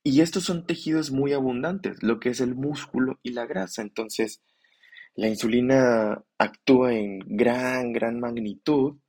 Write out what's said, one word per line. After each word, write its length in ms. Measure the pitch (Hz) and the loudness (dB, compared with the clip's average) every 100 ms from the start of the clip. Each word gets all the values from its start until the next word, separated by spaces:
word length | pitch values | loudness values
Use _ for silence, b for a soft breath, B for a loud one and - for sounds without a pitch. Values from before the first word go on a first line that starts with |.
Y 200 | 151 135 | 4 4
estos 240 | 165 196 180 | 4 0 -2
son 200 | 170 - | -4 -4
tejidos 460 | 165 156 160 147 | -6 -2 -2 -2
muy 220 | 135 139 | -2 0
abundantes, 680 | 143 131 123 156 190 - 90 | 0 0 -2 -4 -4 -6 -2
lo 180 | 107 113 | 0 0
que 100 | 123 | -2
es 100 | 120 | -2
el 160 | 123 127 | -4 -2
músculo 640 | 143 147 - 123 131 - | -4 -6 -6 -2 -2 -2
y 80 | 123 | -8
la 140 | 120 113 | -8 -6
grasa. 360 | 95 92 - | -6 -6 -8
Entonces, 600 | 104 - 110 - 110 - B B B B B B B - | -8 -8 -8 -4 -4 -6 B B B B B B B -2
la 120 | 110 | -2
insulina 960 | 104 117 120 123 135 127 113 107 - _ _ | 0 0 2 4 4 4 4 2 -2 _ _
actúa 560 | 104 - - 127 127 | -2 0 4 6 6
en 260 | 113 101 98 95 | 0 -2 -8 -6
gran, 640 | 104 117 123 127 127 120 | 2 2 2 -2 -2 -2
gran 280 | 117 117 120 | -2 -2 -2
magnitud 800 | 120 117 107 101 - 147 135 147 | -4 -4 -6 -4 0 2 2 -2